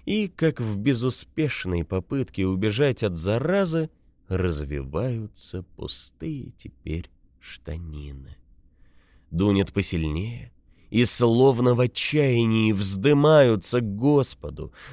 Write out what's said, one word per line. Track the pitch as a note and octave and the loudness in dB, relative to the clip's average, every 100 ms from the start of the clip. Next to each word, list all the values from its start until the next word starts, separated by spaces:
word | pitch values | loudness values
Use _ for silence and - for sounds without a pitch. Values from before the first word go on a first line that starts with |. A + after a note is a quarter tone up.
| - | -4
и, | G#3 G3 | -2 -2
как | - D#3+ C3 | 0 -2 0
в | A2 G2+ | -4 -2
безуспешной | A#2+ A#2+ B2 - - - D3+ - F#2 F2 | 0 0 0 -4 -8 -4 -2 -2 -4 -2
попытке | D#2+ F#2 - C#3 B2+ - F#2+ | -2 -4 -4 -4 -4 -2 0
убежать | F#2+ G#2+ G#2+ C#3+ - | 0 0 2 0 0
от | G#2 E2 | -2 -2
заразы, | F2+ A2 D3+ G3 F3+ D#3+ D#3 _ _ _ - | -2 0 0 0 0 -2 -4 _ _ _ -6
развиваются | F#2 F2+ D2 C#2+ C#2+ C2+ D#2 B2+ A#2 G#2+ - - F#2 F#2 - | -2 0 -2 -4 -6 -4 -4 -4 -4 -8 -14 -14 -12 -12 -12
пустые | - - - - D#3+ C#3+ - - | -10 -10 -14 -12 -10 -10 -12 -16
теперь | - - C#2+ E2 - _ _ _ | -20 -14 -8 -8 -8 _ _ _
штанины. | - - - D#2+ E2 D2 C#2+ C2+ C2+ - - _ _ _ - - _ _ - | -20 -18 -12 -12 -10 -12 -14 -14 -18 -20 -20 _ _ _ -20 -20 _ _ -8
Дунет | E2 G2+ G2 F#2+ | 0 2 4 2
посильнее, | G#2 F#2 F2 D#2 D#2 A2 A#2 A#2 _ _ _ - | -2 -2 -2 -2 -4 -6 -10 -16 _ _ _ -4
и | A2+ | 2
словно | A#2+ - A#2+ A#2 C3+ A#2 B2 A#2+ | 2 2 2 6 4 4 2 2
в | |
отчаянии | B2 - - D3+ C#3 A#2+ A2+ A2+ A2 | 0 -2 -2 0 2 2 2 2 2
вздымаются | G2+ G2 G2 C3 C#3+ D3 D#3 B2+ G#2+ - B2 | 0 -2 0 4 6 8 8 6 4 0 -2
к | A2 G2+ | -2 0
Господу, | C3+ C#3+ B2+ - D2+ C#2 D2+ - - | 2 4 2 -6 -12 -12 -14 -14 -20